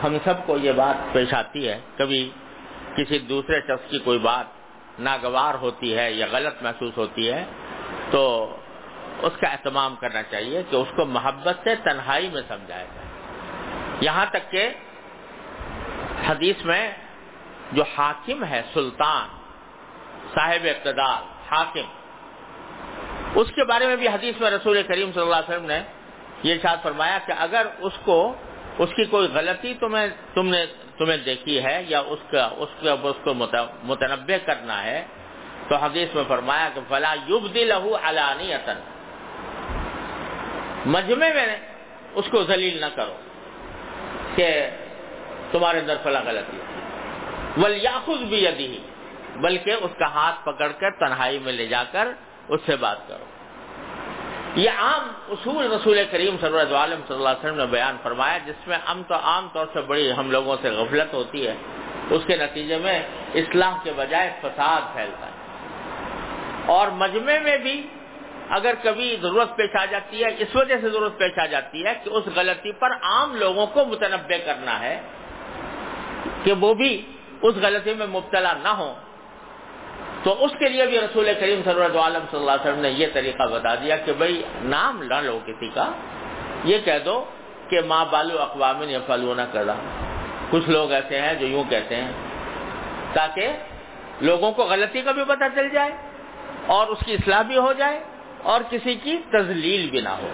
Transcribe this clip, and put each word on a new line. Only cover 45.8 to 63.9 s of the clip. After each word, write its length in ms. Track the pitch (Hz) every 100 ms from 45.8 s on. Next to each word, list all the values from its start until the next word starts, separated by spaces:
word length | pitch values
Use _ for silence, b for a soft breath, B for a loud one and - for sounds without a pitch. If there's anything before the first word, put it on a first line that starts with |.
| 151 147
فلاں 180 | 147 139 117
غلطی 320 | 110 101 95
ہے، 240 | - - - - - - - - - -
"ولیأخذ 600 | 202 208 226 254 - 311
بیدہ"، 680 | 233 208 185 135 135 110 - - - - -
بلکہ 420 | - 160 185 196
اس 200 | 226 180 -
کا 80 | 151
ہاتھ 380 | 147 156 160 -
پکڑ 260 | 143 147
کر 200 | 147 196
تنہائی 480 | 190 147 127 131 139
میں 140 | 131
لے 140 | 123 113
جا 160 | 120 127
کر 160 | 185 233 254 - - -
اس 140 | 156 -
سے 100 | 139
بات 320 | 117 104 -
کرو۔ 180 | - - - - - - - - - - - - - - -
یہ 140 | 208
عام 420 | 202 226 302 247 - -
اصول 420 | 202 226 302 254
رسول 320 | 220 214 208 202
کریم 240 | 175 185 185
صلی 180 | 165 160
اللہ 180 | 147 143
علیہ 340 | 156 165 143
وسلم 440 | 135 135 131 151 151
نے 100 | 127
بیان 320 | 120 127 127
فرمایا، 340 | 123 120 135 175 147
جس 220 | 151 -
میں 100 | 170 -
ہم 160 | 175 180
تو 80 | 170
عام 320 | 151 175 185
طور 120 | 160 156
سے 80 | 165
بڑی 300 | 135 143 139
ہم 200 | 123 135
لوگوں 260 | 131 135 131
سے 80 | 131
غفلت 440 | 107 113 147 156
ہوتی 340 | 139 123 147 123
ہے، 80 | 104 - - - - -
اس 120 | 117 156
کے 80 | 170
نتیجے 420 | 147 151 151 160
میں 260 | 185 175 - - - 160
اصلاح 380 | 160 175 180 180
کے 80 | 170